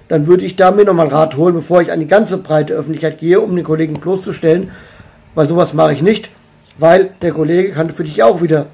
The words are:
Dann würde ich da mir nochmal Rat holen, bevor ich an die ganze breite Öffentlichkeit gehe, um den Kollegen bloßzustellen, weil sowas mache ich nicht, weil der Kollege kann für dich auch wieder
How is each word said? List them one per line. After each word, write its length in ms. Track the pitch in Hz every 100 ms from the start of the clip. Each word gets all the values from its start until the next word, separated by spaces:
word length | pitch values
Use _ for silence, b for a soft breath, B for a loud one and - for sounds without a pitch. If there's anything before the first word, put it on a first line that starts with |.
| _
Dann 180 | 165 151
würde 180 | 180 190
ich 100 | 185
da 160 | 185
mir 140 | 202 208
nochmal 220 | 170 151
Rat 280 | 147 156 139
holen, 180 | 175 165
bevor 260 | - 180
ich 100 | 165
an 80 | 170
die 80 | 151
ganze 300 | 202 180 185
breite 360 | - 156 151
Öffentlichkeit 460 | 160 151 151 160 151
gehe, 200 | 165 190
um 160 | 214 180
den 100 | 151
Kollegen 280 | 156 156
bloßzustellen, 800 | 151 180 190 - 156 160 175 190 B B B B B _ -
weil 120 | 147
sowas 260 | 170 -
mache 200 | 151 156
ich 80 | 135
nicht, 280 | 180 214 - _ _ _ _ -
weil 340 | 156 185 190 -
der 100 | 175
Kollege 400 | 151 151 170 190
kann 180 | 151 160
für 140 | -
dich 180 | 156 208
auch 180 | 220 170
wieder 260 | 170 156 143